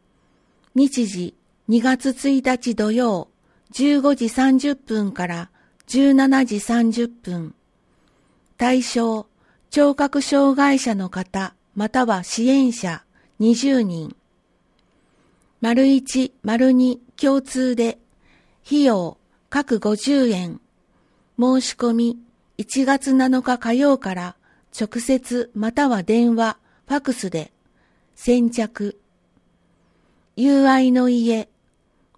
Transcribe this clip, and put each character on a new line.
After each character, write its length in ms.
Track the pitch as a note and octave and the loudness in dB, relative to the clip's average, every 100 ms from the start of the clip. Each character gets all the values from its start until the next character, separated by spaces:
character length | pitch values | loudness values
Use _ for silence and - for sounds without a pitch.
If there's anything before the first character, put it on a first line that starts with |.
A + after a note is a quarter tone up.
| _ _ _ _ _ _ _ | _ _ _ _ _ _ _
日 320 | B3+ C#4 B3+ G#3+ | 0 0 0 -4
時、 280 | F3+ F3 - _ _ - | -4 -10 -12 _ _ 0
二 140 | A3+ | 0
月 300 | B3+ B3+ C4+ | 2 0 -2
一 280 | B3 C#4 C4+ | -4 0 0
日 340 | C4 B3 B3 | 0 -2 -4
土 180 | A3 G#3+ | -2 -2
曜、 360 | A#3 A#3+ F3+ - _ _ _ _ | 0 0 -2 -6 _ _ _ _
十 280 | - C#4+ C#4+ | -2 0 2
五 140 | C#4 | 2
時 160 | C4+ A3+ | 0 -2
三 280 | - C4+ C4 | 0 2 2
十 160 | C#4+ | 0
分 380 | C#4 - A3 G3+ | -4 -6 -4 -4
か 140 | F3 F3 | -6 -8
ら 240 | E3+ F3 _ _ _ - | -8 -12 _ _ _ -4
十 280 | C4 C#4 | 2 4
七 320 | C4+ C4+ C4+ B3 | 6 4 2 0
時 140 | G#3 | -4
三 300 | - A#3 A#3 | -2 0 0
十 180 | A3+ A#3+ | 0 -4
分。 460 | A#3 F#3 F3 D#3+ - _ _ _ _ _ _ _ _ _ - | -8 -12 -10 -10 -16 _ _ _ _ _ _ _ _ _ -4
対 240 | A#3+ B3+ | 0 0
象、 460 | A#3+ A#3+ A3+ A3 - _ _ _ _ | 0 -2 -2 -4 -8 _ _ _ _
聴 260 | D4 C#4+ | 2 2
覚 280 | C#4 C#4+ C#4+ | 2 -2 -2
障 340 | - C#4 C#4 C4+ | 0 2 4 4
害 220 | C#4+ C4+ | 2 2
者 160 | A#3+ | 0
の 160 | G3+ F#3 | -4 -6
方、 440 | F#3 F#3 G3 F#3+ - _ | -10 -8 -8 -8 -12 _
ま 160 | G3+ G#3+ | -8 -4
た 160 | C4 A#3+ | 0 0
は 160 | F#3+ | -2
支 260 | F3 - A#3+ | -4 -2 2
援 240 | C#4 B3+ | 2 2
者 320 | A#3 F3+ D#3+ _ _ _ - | -2 -8 -10 _ _ _ -2
二 160 | A3 | 0
十 280 | A#3 C#4 C4 | 2 2 0
人。 340 | G3+ E3 - - _ _ _ _ _ _ _ _ _ _ _ _ _ _ | -2 -6 -12 -16 _ _ _ _ _ _ _ _ _ _ _ _ _ _
丸 260 | A3+ A#3+ C4+ | -2 2 4
一、 460 | C4+ C4 B3+ B3+ _ | 2 0 -4 -4 _
丸 300 | G3+ A#3 C4 | -4 0 2
二、 300 | B3+ B3+ A#3+ _ - | 4 2 -2 _ -2
共 260 | C#4+ C#4 | 0 0
通 340 | C4+ B3+ B3+ A#3+ | -2 -4 -2 -2
で、 220 | A#3 - _ _ _ _ _ _ | -2 -4 _ _ _ _ _ _
費 200 | - D4 | -4 2
用、 340 | C#4 G3+ E3 - _ _ - | 2 2 -2 -10 _ _ -8
各 280 | C#4+ C#4 A3+ | -6 -2 -2
五 160 | G#3 | -2
十 360 | G#3+ C4+ C#4+ B3 | -2 0 2 2
円。 280 | F#3 F3 - _ _ _ _ _ _ _ - | -2 -6 -12 _ _ _ _ _ _ _ -2
申 240 | B3 C4 | 0 0
し 100 | - | -2
込 220 | - A#3+ | -4 -2
み、 240 | A#3 A#3 A#3+ - _ _ - | 0 -2 -4 -14 _ _ -14
一 260 | G#3 C4 | -8 -2
月 300 | C4 C4+ C4+ | 0 0 2
七 260 | C4 C4 B3+ | 2 2 0
日 160 | B3+ B3 | 0 -4
火 160 | A#3 | -2
曜 240 | B3 C#4+ C4+ | 2 2 2
か 180 | F#3+ | -2
ら、 220 | F#3 F3+ - _ _ _ - | -8 -10 -16 _ _ _ -8
直 220 | G#3+ A#3 | -8 -6
接 500 | A#3+ B3+ - A#3+ A#3 | -2 -2 -2 -6 -6
ま 180 | G#3 A3 | -6 -4
た 160 | A#3+ C#4 | 0 0
は 140 | G#3+ | 0
電 340 | F3 A3+ A#3+ A3+ | 0 2 2 2
話、 220 | A3+ - _ _ - | -2 -4 _ _ -6
フ 80 | C#4+ | -6
ァ 40 | |
ク 120 | C#4 | -4
ス 160 | A#3+ F#3 | -6 -6
で、 200 | E3 - _ _ _ _ _ _ | -10 -12 _ _ _ _ _ _
先 360 | _ - B3 A#3 | _ 0 2 0
着。 500 | A#3 A3 - G3+ - _ _ _ _ _ _ _ _ _ _ _ _ _ - | -2 -6 -6 -10 -10 _ _ _ _ _ _ _ _ _ _ _ _ _ -2
友 320 | C4+ C#4 C4+ | 2 4 4
愛 240 | C4 C4 | 4 4
の 160 | B3+ B3 | 2 2
家、 400 | A#3+ A#3 A3+ - _ _ _ _ _ _ | 0 0 -2 -6 _ _ _ _ _ _